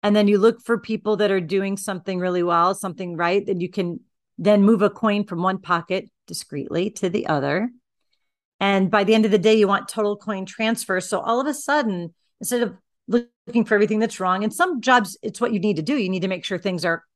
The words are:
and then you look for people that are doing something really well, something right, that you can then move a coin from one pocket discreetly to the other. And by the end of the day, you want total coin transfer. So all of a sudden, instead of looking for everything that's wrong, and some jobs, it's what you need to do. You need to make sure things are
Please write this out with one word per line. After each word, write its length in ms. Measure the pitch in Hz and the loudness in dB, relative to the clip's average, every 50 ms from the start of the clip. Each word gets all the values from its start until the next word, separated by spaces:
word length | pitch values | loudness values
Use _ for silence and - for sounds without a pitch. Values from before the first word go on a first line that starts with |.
| - | 2
and 100 | 208 208 | 2 2
then 120 | 214 208 202 | 4 4 4
you 100 | 208 202 | 4 6
look 240 | 190 226 233 - | 4 4 2 2
for 160 | _ - 233 226 | _ -2 -2 -2
people 400 | - - 220 214 _ 214 214 190 | -2 -6 -6 -4 _ -2 0 2
that 140 | 208 202 | 2 2
are 80 | 196 190 | 2 0
doing 360 | 175 151 190 196 196 196 196 196 | -2 -2 -2 -2 -2 -2 -4 -6
something 420 | - - 190 180 - - 190 180 | -6 -8 -8 -8 -6 -6 -4 -4
really 240 | 180 180 180 180 175 | -2 -2 0 0 0
well, 320 | 175 170 170 170 180 190 | 2 2 4 4 2 2
something 400 | - - 185 165 - 190 175 175 | -2 -6 -10 -8 -8 -10 -8 -4
right, 300 | 160 170 175 180 202 - | -2 -2 0 0 0 0
that 160 | 220 196 175 | -2 -4 -4
you 80 | 175 175 | -4 -6
can 320 | 180 - 185 175 170 - _ _ _ _ _ _ _ - | -4 -4 -4 -4 -6 -10 _ _ _ _ _ _ _ -2
then 240 | 175 202 208 208 | 2 4 4 6
move 200 | 196 202 226 202 | 6 6 6 4
a 80 | 202 202 | 4 0
coin 340 | 208 - - 220 208 208 202 | 0 0 0 0 0 0 -2
from 160 | - 180 170 | -4 -4 -2
one 160 | 180 185 190 190 | -2 -2 -2 -4
pocket 500 | 190 - 180 165 165 _ 180 190 - - _ _ _ - | -2 -2 -2 -2 -2 _ -4 -6 -6 -8 _ _ _ -14
discreetly 640 | 170 - - _ - 147 - - - - 180 208 | -12 -12 -12 _ -10 -10 -8 -4 -2 -2 -2 -2
to 180 | - - - 185 | -4 -4 -4 -2
the 160 | 170 208 - - | -2 -2 -2 0
other. 440 | 156 143 135 139 147 180 214 247 240 _ _ _ _ _ _ _ _ _ _ _ _ _ _ _ _ _ | 0 0 0 0 -2 -2 -2 -4 -8 _ _ _ _ _ _ _ _ _ _ _ _ _ _ _ _ _
And 320 | 196 196 196 196 190 180 | 0 2 2 2 2 2
by 120 | 214 208 202 | 2 2 4
the 120 | 185 220 | 4 4
end 100 | 220 214 | 4 4
of 60 | 214 | 4
the 60 | 190 208 | 2 4
day, 160 | 170 220 220 | 6 6 6
you 120 | 220 208 190 | 6 6 4
want 200 | 196 196 - - | 2 0 -2 -6
total 260 | - - 214 208 208 | -6 -4 -2 -2 -2
coin 300 | 202 - - 214 190 190 | -4 -6 -8 -6 -6 -8
transfer. 560 | 185 - - 220 220 226 226 - - 185 185 | -10 -8 -4 -2 -2 -2 -2 -4 -4 -4 -4
So 180 | 185 - - 185 | -2 -2 -4 -4
all 220 | - - 226 240 | -2 -2 -2 0
of 60 | 262 294 | 0 -2
a 60 | 294 | -4
sudden, 600 | 285 - - 285 302 269 226 190 175 170 165 _ _ _ _ _ _ | -6 -2 0 0 0 0 0 -2 -4 -6 -10 _ _ _ _ _ _
instead 220 | 226 - 247 240 | -8 -4 -2 -2
of 140 | 233 202 185 - _ _ _ _ _ - | -2 -2 -4 -10 _ _ _ _ _ -2
looking 580 | 196 240 240 _ _ _ _ - 240 233 220 | -2 -2 -2 _ _ _ _ -2 0 0 2
for 80 | 220 220 | 2 4
everything 240 | 202 208 214 220 214 | 2 4 2 2 0
that's 200 | 220 214 - - | 0 -2 -4 -4
wrong, 240 | 190 185 185 190 208 | 0 0 0 0 0
and 100 | 214 - | -4 0
some 260 | - 339 370 349 247 | 0 -2 0 0 -2
jobs, 380 | 208 247 254 247 208 180 - - - | 2 4 4 4 4 0 -8 -10 -12
it's 180 | 190 - - | -12 -6 -4
what 120 | 240 247 233 | -4 -2 -2
you 60 | 202 | -2
need 160 | 175 214 196 151 | 0 0 -2 -2
to 40 | |
do. 160 | 156 160 285 285 | -2 -2 -2 -2
You 120 | 208 180 | 0 -2
need 120 | 185 185 | -2 -2
to 60 | 170 190 | -2 -4
make 180 | 190 175 - | -6 -6 -6
sure 120 | - 196 170 | -6 -6 -4
things 280 | 175 196 180 170 147 | -4 -4 -4 -2 -2
are 180 | 175 165 - _ _ _ | -2 -2 -2 _ _ _